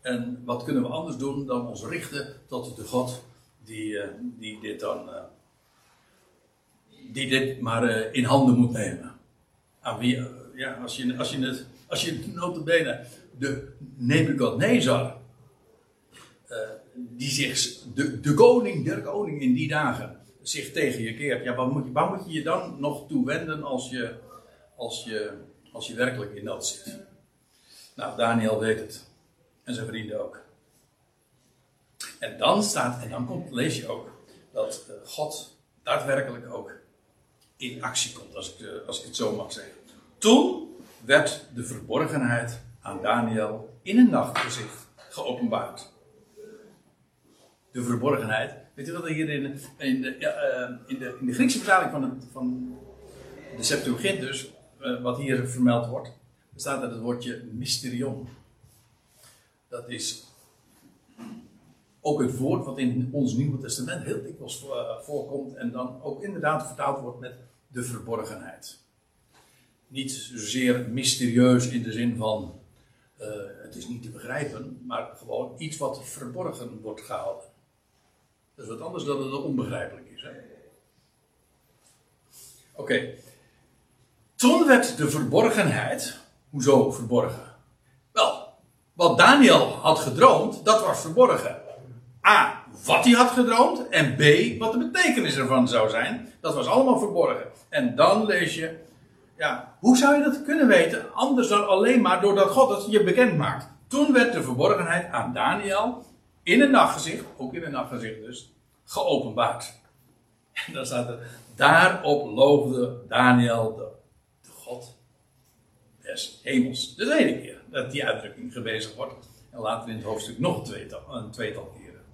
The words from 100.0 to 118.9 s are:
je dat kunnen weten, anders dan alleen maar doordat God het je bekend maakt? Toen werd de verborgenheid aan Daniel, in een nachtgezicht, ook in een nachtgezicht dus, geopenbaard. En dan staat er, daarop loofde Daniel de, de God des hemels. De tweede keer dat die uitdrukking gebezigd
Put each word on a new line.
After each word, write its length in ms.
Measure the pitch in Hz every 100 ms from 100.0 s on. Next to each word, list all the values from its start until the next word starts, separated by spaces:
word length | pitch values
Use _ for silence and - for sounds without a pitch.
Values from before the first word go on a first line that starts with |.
| 277 294
je 60 |
dat 200 | 294 -
kunnen 240 | - 320 254
weten, 480 | 185 160 - -
anders 340 | - 277 254 214
dan 180 | 202 208
alleen 340 | 190 220 254
maar 200 | 190 185
doordat 300 | 202 196 190
God 200 | 262 269 202
het 140 | -
je 140 | 214
bekend 320 | 180 196 247 160
maakt? 320 | 104 123 - - -
Toen 240 | 269 294
werd 200 | 247 240
de 100 | 170
verborgenheid 720 | 123 123 165 202 165 175 180
aan 200 | 117 113
Daniel, 720 | 123 117 196 196 196 233 - - _ _ _
in 180 | - 214
een 100 | 277
nachtgezicht, 540 | 254 160 - 160 - - -
ook 180 | 127
in 80 | 151
een 100 | 160
nachtgezicht 480 | 135 117 123 113 107
dus, 320 | 110 123 - _ _ _
geopenbaard. 960 | _ 196 180 139 113 107 113 - - - _ _ _ _ _ _ _
En 200 | - -
dan 140 | 139 127
staat 220 | 127 120
er, 100 | 117 - - -
daarop 800 | - 143 165 180 180 147 143 - 110
loofde 680 | 139 147 127 127 123 120 -
Daniel 680 | 117 127 123 120 113 110 -
de, 100 | - - _ _ _ _
de 80 | -
God 460 | - 123 123 123 - _ _ _ _ _ _ _ _ _ _
des 400 | - - - -
hemels. 540 | - 127 127 - - -
De 80 |
tweede 360 | 233 311 - -
keer 220 | - - -
dat 200 | 139 123
die 140 | 139
uitdrukking 480 | 117 110 - - 123
gebezigd 420 | 123 113 110 107